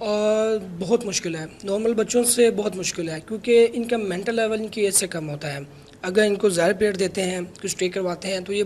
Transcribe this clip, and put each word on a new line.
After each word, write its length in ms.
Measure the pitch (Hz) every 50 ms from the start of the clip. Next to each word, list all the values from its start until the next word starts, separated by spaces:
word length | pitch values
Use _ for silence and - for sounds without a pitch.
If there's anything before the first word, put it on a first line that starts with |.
और 580 | 226 208 208 208 214 214 214 220 220 220 220 214 190 185 175 170
बहुत 260 | 190 175 233 233 226
मुश्किल 300 | 202 180 - - 175 160
है, 120 | 160 156 156 - - -
नॉर्मल 280 | 196 196 214 220 226 240
बच्चों 280 | 214 214 - - 240 240
से 240 | 240 - 240 240 226 196
बहुत 220 | 196 202 - 180
मुश्किल 340 | 190 170 - - - 170 160
है, 100 | 156 156
क्योंकि 420 | - - 220 208 - 240 233 233 233 226 233
इनका 220 | 247 233 233 240 226
mental 360 | 208 190 175 180 196 240 233
level 260 | 226 226 220 220 214
इनकी 240 | 220 208 208 220 202
एज 80 | 196 190
से 120 | - 202 180
कम 160 | 175 165 156
होता 200 | 151 147 147 -
है। 180 | 147 139 143 143 143 - - - - - - -
अगर 200 | 185 185 214 214
इनको 240 | 208 202 196 - 208
ज़हर 220 | 180 170 165 180 208
पेट 220 | 190 214 208 196
देते 240 | 180 196 180 180 196 185
हैं, 200 | 185 180 180 175 175 - -
कुछ 140 | - 185 -
take 160 | - 185 185 180
करवाते 340 | 196 185 180 175 175 -
हैं, 160 | 190 196 185 180
तो 100 | 185 202
ये 100 | 202 208